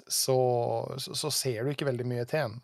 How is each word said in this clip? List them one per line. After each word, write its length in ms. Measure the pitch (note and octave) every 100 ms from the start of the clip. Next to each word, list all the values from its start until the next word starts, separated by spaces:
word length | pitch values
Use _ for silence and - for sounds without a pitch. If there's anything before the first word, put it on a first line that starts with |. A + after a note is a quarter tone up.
| -
så, 320 | - - C3 B2+ B2 A#2 A#2 -
så, 220 | C3+ - -
så 140 | D3+
ser 340 | - C3+ A2 C3+
du 80 |
ikke 160 | C#3+ C#3+
veldig 160 | B2 B2
mye 220 | A#2+ A#2+
til 160 | D#3 B2+
han. 160 | A#2